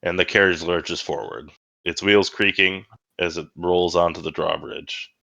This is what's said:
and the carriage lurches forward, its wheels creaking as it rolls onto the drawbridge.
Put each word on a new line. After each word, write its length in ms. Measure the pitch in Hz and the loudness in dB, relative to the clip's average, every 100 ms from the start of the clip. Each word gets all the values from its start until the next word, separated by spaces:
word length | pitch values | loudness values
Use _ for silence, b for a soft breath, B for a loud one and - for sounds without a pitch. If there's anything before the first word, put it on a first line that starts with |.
and 160 | 90 87 | -4 -2
the 60 | |
carriage 380 | 90 107 98 85 | 2 4 4 2
lurches 380 | 82 87 82 82 | 0 -2 -2 -8
forward, 500 | - - 53 - 78 _ _ _ | -6 -6 -6 -12 -16 _ _ _
its 180 | - 82 | -8 -4
wheels 280 | 95 104 95 | 4 4 4
creaking 560 | - 101 - 95 95 92 - _ _ | 0 0 2 2 0 -12 -20 _ _
as 180 | 87 82 | -4 -4
it 120 | 76 - | -10 -6
rolls 400 | 87 90 90 85 | 0 2 2 2
onto 260 | 85 82 | 2 0
the 80 | 82 | -8
drawbridge. 800 | 82 80 80 76 71 73 - - _ | -4 -2 -4 -6 -14 -12 -14 -14 _